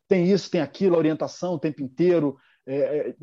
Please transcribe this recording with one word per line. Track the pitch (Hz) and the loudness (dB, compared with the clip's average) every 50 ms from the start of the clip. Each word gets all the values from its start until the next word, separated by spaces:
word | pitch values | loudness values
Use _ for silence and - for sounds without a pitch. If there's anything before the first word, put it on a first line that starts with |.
| _ - | _ 0
tem | 196 185 170 180 | 2 2 4 4
isso, | 202 185 - - | 2 2 0 -2
tem | - 175 | -2 -2
aquilo, | 147 - - - 196 196 170 | -2 -4 -4 -2 0 2 4
orientação | 165 156 156 156 151 151 139 - - - 143 180 | 4 2 2 0 -2 -4 -8 -8 -6 -6 -6 -4
o | 143 | -2
tempo | - 160 147 - | -4 -4 -6 -6
inteiro, | 139 127 - - 170 180 175 165 151 143 135 - _ _ _ _ _ - | -10 -8 -4 0 2 2 4 2 2 0 -4 -6 _ _ _ _ _ -8
é, | 135 143 139 127 147 151 113 110 | -4 -2 -2 -2 -2 -2 -4 -6
é, | 123 - | -8 -12